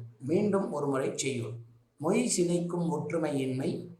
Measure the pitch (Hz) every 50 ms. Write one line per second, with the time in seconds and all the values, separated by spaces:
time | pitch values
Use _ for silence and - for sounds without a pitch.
0 | - - - - - 127 165 196 214 202 190 196 - - 151 147 143 139 135 131
1 | 139 - - - - 135 123 117 113 120 - - - - - - _ _ _ -
2 | 139 165 202 240 240 202 - 185 170 165 175 175 175 175 180 175 170 160 147 -
3 | - - 165 165 156 147 139 135 131 131 127 131 143 185 - - - - - -